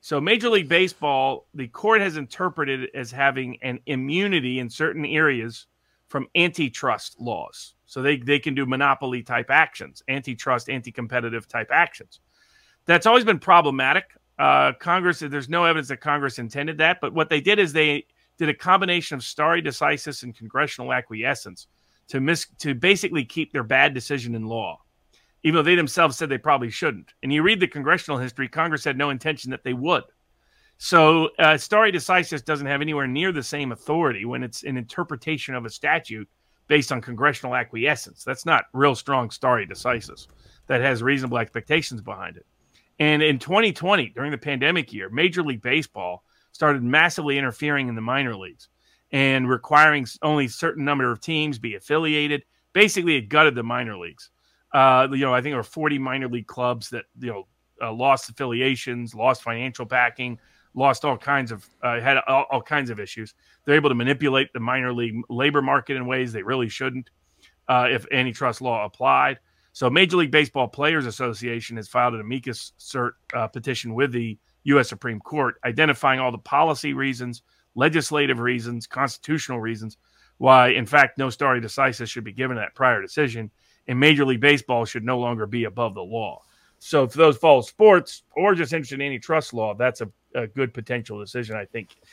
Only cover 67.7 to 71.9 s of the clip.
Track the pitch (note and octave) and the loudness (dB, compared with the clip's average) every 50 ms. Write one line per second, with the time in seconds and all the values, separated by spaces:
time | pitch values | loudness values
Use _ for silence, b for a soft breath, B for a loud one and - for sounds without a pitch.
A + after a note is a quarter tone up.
67.7 | C3 B2 B2 B2 B2+ A#2 - - - C3 B2+ B2+ A2+ - C#3 B2+ A2+ - C3 B2+ | 2 2 2 2 0 -2 -2 -2 0 0 0 0 -2 -2 -4 -4 -4 -4 -4 -4
68.7 | A#2 A2+ G#2 G#2 _ _ B2+ C3 C3+ C3 C3+ C3+ C3+ - _ _ _ _ _ _ | -2 -2 -4 -6 _ _ 2 2 4 4 4 2 0 -4 _ _ _ _ _ _
69.7 | _ - C#3 B2 B2 E3 F#3+ E3+ F3 F3+ E3+ C#3 B2+ D#3 D3+ B2+ _ C#3+ B2+ A#2 | _ -2 0 2 4 4 4 4 4 2 2 4 4 4 2 4 _ -2 -2 -2
70.7 | - - C#3+ D3+ D#3+ D#3+ C3+ B2 G#2+ - B2+ B2 A2+ G2+ A#2 A#2+ A#2 A#2 A2 - | -2 -2 0 0 0 0 -2 -4 -6 -4 -6 -6 -6 -6 -6 -6 -6 -6 -8 -10
71.7 | A2+ A2+ G#2 - | -12 -12 -12 -4